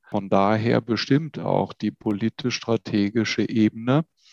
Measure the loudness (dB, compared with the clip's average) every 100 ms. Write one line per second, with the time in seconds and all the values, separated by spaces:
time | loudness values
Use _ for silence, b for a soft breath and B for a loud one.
0 | _ -6 0 2 4 2 2 0 0 -4
1 | 2 0 0 -6 0 0 0 -4 -6 -4
2 | -4 -2 -2 -4 -6 -6 -2 -4 -2 -2
3 | 0 0 -2 -2 -2 2 2 2 0 0
4 | 0 _ B